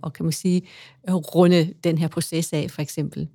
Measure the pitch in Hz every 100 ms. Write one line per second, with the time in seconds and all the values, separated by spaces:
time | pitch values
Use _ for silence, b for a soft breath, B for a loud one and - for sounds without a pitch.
0 | - - 165 151 185 180 B B B B
1 | - 185 151 165 175 180 160 - 175 160
2 | 160 - - 160 165 156 - - 147 -
3 | 143 139 156